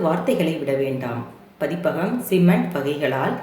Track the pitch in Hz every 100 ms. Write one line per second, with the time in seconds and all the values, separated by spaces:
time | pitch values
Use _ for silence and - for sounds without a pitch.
0 | 170 175 262 233 160 156 139 135 135 127
1 | 127 117 120 - - - 156 170 156 160
2 | 196 247 - 185 175 175 - 143 139 147
3 | 143 131 165 -